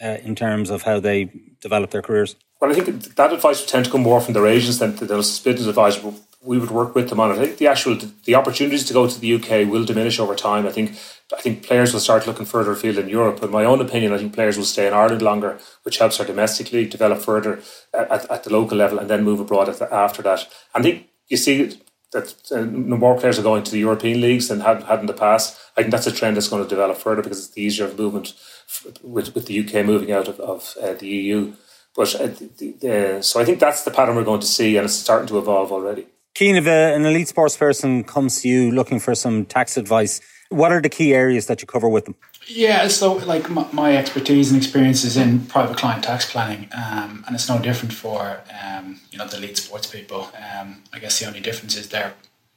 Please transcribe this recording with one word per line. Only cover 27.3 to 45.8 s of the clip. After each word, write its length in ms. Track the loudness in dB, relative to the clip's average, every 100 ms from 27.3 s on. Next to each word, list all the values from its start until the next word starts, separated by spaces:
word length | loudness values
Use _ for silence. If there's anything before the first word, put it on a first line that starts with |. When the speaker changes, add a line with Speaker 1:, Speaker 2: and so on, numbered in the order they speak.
| -8
Speaker 2:
it's 140 | -12
the 80 | -6
easier 320 | -4 -2 -4
movement 400 | -4 -4 -4 -10 -18 -20 -20 -16
f-, 360 | -16 -16 -20
with, 320 | -10 -8 -6 -8
with 100 | -6
the 80 |
U 100 | -6
K 200 | -4 -2
moving 280 | 2 0 0
out 160 | -2 -2
of, 120 | -6
of, 360 | -8 -8 -10 -10
uh, 120 | -8
the 140 | -8 -8
E 140 | -6 -2 -2
U. 180 | -4 -8 _ _ _ -2
But, 200 | -2 0
uh, 120 | -4
the, 480 | -6 -18 -14 -14 -8
the, 420 | -2 0 0 -2
so 200 | -2 0
I 40 | 2
think 140 | 4
that's 240 | 2 2
the 80 | -4
pattern 240 | 2 2 2
we're 80 |
going 160 | 0 0
to 80 | 0
see, 300 | 0 2 2
and 80 | 0
it's 80 |
starting 340 | -2 2 0 2
to 100 | -2
evolve 340 | 0 0 0
already. 340 | -4 -6 -8 -12 _ _ 0
Speaker 1:
Cian, 200 | 4 4
if, 120 | 4
uh, 20 |
an 360 | 4 4 4 2
elite 220 | 2 0
sports 300 | 2 2 2
person 460 | 2 2 0 -2
comes 380 | -2 -2 -2 0
to 60 | 2
you 240 | 2 4
looking 280 | 2 0 -2
for 140 | -2 -2
some 280 | 0 0 0
tax 300 | -2 -2 -2
advice, 460 | 0 2 2 -4 _ -20 -8
what 220 | 2 2
are 100 | 4
the 60 | 0
key 260 | 0 4
areas 340 | 4 4 2 0
that 140 | -6
you 60 | -4
cover 220 | 0 2
with 160 | 2 -2
them? 100 | -14 _ -20 -12
Speaker 3:
Yeah, 400 | 0 4 4 4
so, 260 | 4 2
like, 360 | 2 0 -2 -2
my, 180 | -4 -2
my 240 | 0 2 4
expertise 540 | 2 -4 2 4 6
and 60 | 4
experience 460 | 4 4 4 4
is 140 | 2 2
in 280 | 4 4 2
private 300 | 0 0
client 260 | -2